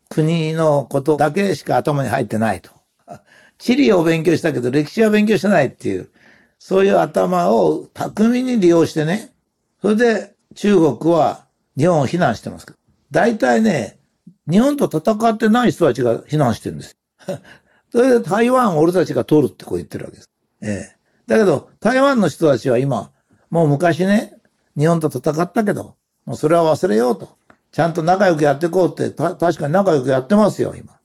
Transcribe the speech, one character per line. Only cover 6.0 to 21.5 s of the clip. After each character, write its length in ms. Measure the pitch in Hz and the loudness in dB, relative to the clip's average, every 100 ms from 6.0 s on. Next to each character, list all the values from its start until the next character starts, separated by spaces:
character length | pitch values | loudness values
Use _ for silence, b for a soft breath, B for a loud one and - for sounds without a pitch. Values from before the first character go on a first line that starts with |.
| - b b b b b | -8 b b b b b
そ 240 | - 190 | -4 0
う 20 | 196 | 2
い 60 | |
う 80 | 185 | 2
頭 500 | 160 190 185 180 180 | 0 -2 -2 0 0
を 380 | 220 165 156 - - | 2 0 -2 -8 -10
巧 320 | - 214 226 | -10 0 0
み 160 | 247 | 0
に 160 | 254 240 | -2 0
利 80 | 175 | 4
用 180 | 170 147 | 4 2
し 80 | |
て 120 | 156 151 | -2 -4
ね、 280 | 208 - _ _ _ _ _ | -4 -8 _ _ _ _ _
そ 60 | 196 | -2
れ 80 | 214 | 2
で 400 | 240 220 - _ _ | 2 0 -6 _ _
中 220 | - 208 190 | -4 2 4
国 360 | 160 113 156 | 4 0 0
は 340 | 170 123 - _ _ _ - | 2 2 -2 _ _ _ -2
日 100 | 165 | 2
本 120 | 165 | 2
を 60 | 131 | 0
非 120 | 175 | 0
難 180 | 151 110 | 0 -2
し 60 | |
て 80 | 107 | -8
ま 100 | 87 | -14
す 60 | - | -20
け 60 | |
ど、 60 | - _ _ _ | -20 _ _ _
大 260 | 156 208 214 | 0 0 0
体 240 | 254 233 | 0 2
ね、 380 | 220 156 104 - _ _ - _ - | 2 0 -4 -12 _ _ -20 _ -2
日 100 | 185 | 2
本 180 | 269 285 | 2 0
と 80 | 185 | -2
戦 440 | 156 220 214 233 | -2 -2 0 -2
っ 80 | 220 | 0
て 120 | 226 | 0
な 160 | 240 233 | 2 0
い 60 | |
人 140 | - 156 | 2 0
た 80 | |
ち 100 | 123 | 2
が 200 | 120 117 - | -2 -2 -4
非 100 | 151 | -2
難 180 | 127 104 | 0 -2
し 40 | |
て 100 | - | -8
る 60 | 78 | -12
ん 40 | |
で 60 | - | -16
す。 120 | _ _ _ | _ _ _
<laughs> 720 | - - - - _ _ _ | -14 -14 -16 -20 _ _ _
そ 100 | 233 | 0
れ 180 | 262 240 | 2 2
で 0 | |
台 280 | 156 202 240 | 0 0 2
湾 280 | 254 233 156 | 2 0 2
を 20 | |
俺 120 | 165 | 2
た 140 | 180 147 | 2 0
ち 80 | |
が 100 | 135 | -2
取 240 | 110 151 127 | 2 2 2
る 40 | |
っ 40 | - | -4
て 100 | - | -10
こ 100 | 90 | -10
う 20 | |
言 80 | - | -8
っ 20 | |
て 100 | - | -12
る 80 | - | -14
わ 60 | |
け 60 | - | -18
で 60 | |
す。 60 | - _ _ _ | -20 _ _ _
え 60 | 214 196 - | -8 -8 -10
え。 20 | _ _ _ - | _ _ _ -2
だ 100 | 220 | 2
け 60 | |
ど、 260 | 202 | 2